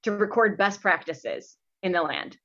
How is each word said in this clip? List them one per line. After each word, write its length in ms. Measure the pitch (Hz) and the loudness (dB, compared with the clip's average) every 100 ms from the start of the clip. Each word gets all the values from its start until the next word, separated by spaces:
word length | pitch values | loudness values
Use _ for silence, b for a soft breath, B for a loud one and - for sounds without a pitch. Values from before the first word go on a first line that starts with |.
to 100 | - | -4
record 440 | 208 202 233 220 202 | -2 0 4 2 2
best 240 | 202 202 | 0 0
practices 760 | 196 165 - 156 - - - _ _ _ | 0 0 -2 -8 -8 -8 -12 _ _ _
in 100 | 190 | -2
the 80 | 175 | 0
land. 340 | 151 78 - - | 0 -4 -8 -14